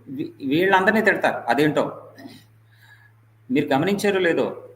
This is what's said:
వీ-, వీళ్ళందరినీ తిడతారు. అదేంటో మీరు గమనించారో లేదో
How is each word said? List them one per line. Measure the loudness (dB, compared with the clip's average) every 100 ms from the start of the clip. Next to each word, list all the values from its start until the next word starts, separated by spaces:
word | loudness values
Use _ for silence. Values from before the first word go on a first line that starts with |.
| -14
వీ-, | -10 -10 -8 -4
వీళ్ళందరినీ | 0 2 4 4 2
తిడతారు. | 2 2 0 -2 -2
అదేంటో | 2 2 2 -4 -6 -18 -20 -20 -20 -20 _ _ _ -20 -20 _ _ _ _ -4
మీరు | -2 0
గమనించారో | 0 0 0 0 2
లేదో | 2 0 -2 -4 -16